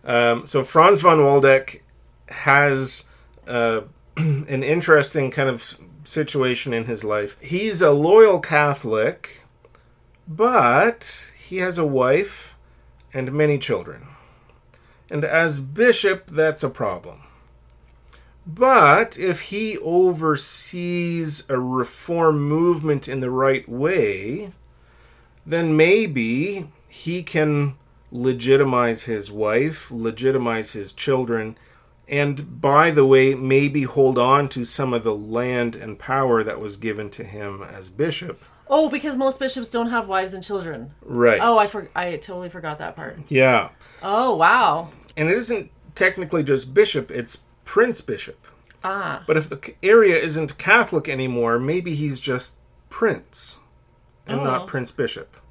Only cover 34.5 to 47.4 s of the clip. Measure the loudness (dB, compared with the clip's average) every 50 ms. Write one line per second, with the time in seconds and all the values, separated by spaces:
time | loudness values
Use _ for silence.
34.5 | -4 -6 -6 -6 -4 -4 -4 -2 -2 -2 -2 -2 -4 -4 -6 -6 -4 -4 -4 -2
35.5 | -2 -2 -2 -4 -6 -10 -14 -14 -14 -14 -6 -4 -2 0 2 2 2 2 0 -2
36.5 | -4 -8 -10 -12 -12 -8 -8 -8 -6 -6 -10 -12 -12 -14 -16 -16 -14 -12 -12 -12
37.5 | -12 -14 -16 -18 -18 -18 -20 -14 -6 -4 -4 -4 -4 -6 -10 -12 -16 -16 -20 _
38.5 | _ _ _ 0 2 2 2 0 -2 -6 -6 -6 -4 -2 -2 -2 -2 -4 -6 -6
39.5 | -6 -8 -10 -6 -4 -4 -4 -2 -4 -4 -4 -2 -4 -4 -4 -4 -8 -12 -10 -8
40.5 | -8 -8 -6 -8 -10 -12 -14 -16 -18 _ -14 -6 0 4 6 6 6 6 4 4
41.5 | 4 4 4 2 -2 -8 -12 -8 -8 -8 -6 -6 -8 -10 -12 -12 -12 -12 -12 -14
42.5 | -14 -12 -10 -10 -10 -10 -10 -12 -12 -12 -14 -14 -16 -16 -8 0 2 4 4 6
43.5 | 4 2 0 -2 -10 _ -20 -20 -20 -12 -6 -2 0 0 0 0 2 4 4 4
44.5 | 6 4 4 2 0 -2 -6 -10 -18 -20 -20 -14 -6 -2 0 0 0 -2 -2 -4
45.5 | -6 -6 -6 -12 _ _ _ -18 -2 0 0 0 0 -2 -6 -4 -2 -2 0 0
46.5 | 0 0 -2 0 2 2 2 4 0 -4 -6 -6 -8 -10 -8 -10 -12 -14